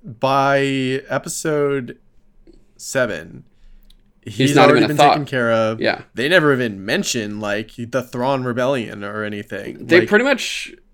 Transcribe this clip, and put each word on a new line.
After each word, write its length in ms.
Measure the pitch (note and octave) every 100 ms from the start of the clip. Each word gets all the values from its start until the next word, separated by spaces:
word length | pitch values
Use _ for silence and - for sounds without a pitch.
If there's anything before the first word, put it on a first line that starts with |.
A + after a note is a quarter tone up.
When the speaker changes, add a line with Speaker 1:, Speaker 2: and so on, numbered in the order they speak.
Speaker 1:
by 960 | G#3 A2+ C3+ C#3 C3+ C#3 C#3 C3+ C3 C3 -
episode 880 | C3+ E3 - E3 D3 C#3+ C#3 B2 - _ _ _ _ - - _ _
seven, 680 | - C3+ B2 F2 E2 - - _ - - - - _ _
Speaker 2:
He's 120 | - G2+
Speaker 1:
he's 180 | C3+ C#3+
Speaker 2:
not 140 | B2
Speaker 1:
already 100 | D3
Speaker 2:
even 60 | -
a 20 |
Speaker 1:
been 80 | D3
Speaker 2:
thought. 160 | D3
Speaker 1:
taken 120 | D3+ C#3
care 260 | C3 A#2
of. 280 | A2+ A2 A2+
Speaker 2:
Yeah. 220 | A2+ - - F#2+
Speaker 1:
They 120 | C3
never 240 | F3+ D3+
even 320 | C3+ A#2+ G2
mention, 560 | F#2+ D#3 G3 B2 G#2 G#2
like, 320 | G#2 G#2 A2 -
the 240 | A2+ C3
Thrawn 420 | B2 B2 B2+ C3+
Rebellion 600 | B2+ A#2+ B2+ C#3 G#2+ G#2+
or 200 | G2+ G#2+
anything. 600 | G#2 G#2 G2+ G2 A2+ B2 A#2+
Speaker 2:
They 140 | E3+
Speaker 1:
Like 100 | -
Speaker 2:
pretty 160 | G#3 B3+
much 480 | C#4 - - - - _